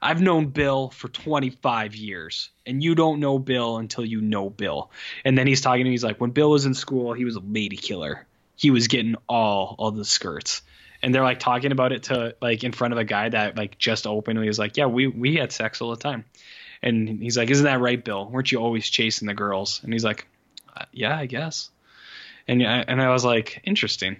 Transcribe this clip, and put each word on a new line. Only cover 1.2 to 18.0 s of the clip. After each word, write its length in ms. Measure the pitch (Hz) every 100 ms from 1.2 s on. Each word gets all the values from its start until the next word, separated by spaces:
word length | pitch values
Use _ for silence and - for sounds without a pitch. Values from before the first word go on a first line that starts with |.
| - 147 131 127 135 117 107 107
years, 560 | 107 92 82 - - _ -
and 160 | 135
you 100 | 160
don't 260 | 165 160 147
know 200 | 143 139
Bill 380 | 135 127 117 113
until 280 | 110 - 113
you 160 | 113
know 300 | 107 107 98
Bill." 400 | 104 101 73 - - - -
And 120 | 139 131
then 120 | 131
he's 140 | 139
talking 220 | 139 123
to 60 | 127
me. 40 | 123
He's 80 |
like, 180 | 113 107
"When 80 | 120
Bill 220 | 123 151
was 160 | 147 139
in 80 | 131
school, 380 | - 131 120
he 120 | 117 123
was 100 | 113
a 40 |
lady 380 | 95 107 104 95
killer. 500 | - 98 76 73 - _ _ -
He 140 | 151
was 180 | 123 117
getting 280 | 131 113 113 -
all 480 | 120 110 101 95 -
of 160 | 110 107
the 100 | 101
skirts." 560 | - 95 76 - - - - - -
And 120 | 131
they're, 100 | 127
like, 160 | 131 127
talking 320 | - 123 139
about 200 | 135 127
it 120 | 123
to, 320 | - 127 117 117
like, 240 | 117 117
in 80 | 123
front 220 | 120 120
of 60 | 117
a 40 |
guy 260 | 107 104 110
that, 280 | 113 104 101
like, 220 | 104 -
just 260 | - 110 110
openly 420 | 107 107 113 110
is 120 | 104
like, 180 | 107 -
"Yeah, 80 | 139
we, 220 | 120 135
we 300 | 117 127 160
had 140 | 127
sex 300 | - 110 -
all 80 | 117
the 80 | 117
time." 260 | 147 123 110 _ - - - -
And 240 | 123 113 110 110
he's 140 | 120 120
like, 120 | 117
"Isn't 140 | 139 143
that 140 | 131
right, 240 | 123 120